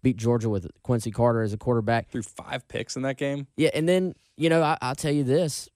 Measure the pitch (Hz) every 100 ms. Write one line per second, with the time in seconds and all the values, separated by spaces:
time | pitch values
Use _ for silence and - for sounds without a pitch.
0 | 131 110 113 120 113 101 90 - - 123
1 | 113 104 120 117 110 107 - 117 107 117
2 | 113 - 107 - - 127 _ - 117 -
3 | 131 131 139 143 139 - 156 - 160 185
4 | 185 - _ - 160 165 151 160 127 135
5 | 156 147 131 143 170 - -